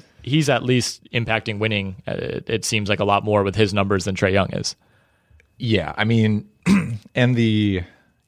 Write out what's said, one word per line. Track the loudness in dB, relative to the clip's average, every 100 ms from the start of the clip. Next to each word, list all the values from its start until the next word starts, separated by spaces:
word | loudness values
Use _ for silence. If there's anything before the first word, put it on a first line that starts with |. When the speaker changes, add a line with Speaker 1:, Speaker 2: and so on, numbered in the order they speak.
| -6 _
Speaker 1:
he's | -2 0 2
at | 0
least | 2 0 0 -8 -8
impacting | -6 -2 -2 -4 -2
winning, | 0 0 -2 -8 -8
uh, |
it, | -6 -6 -8 -4
it | -4 -2
seems | -2 0
like, | 0
a | 2
lot | 0
more | 2 2
with | 2 2
his | 0
numbers | 2 0 0 -2
than | -2
Trae | 0
Young | 2 0
is. | -2 -8 -10 _ _ _ _ _ _ _ -8
Speaker 2:
Yeah, | 0 0 0 -2
I |
mean, | 2 4 4 2 -4 _ 0
<clears throat> | 0 0 -8 -8 0
and | 2 2
the, | 2 2 2 0 -4 _ _ _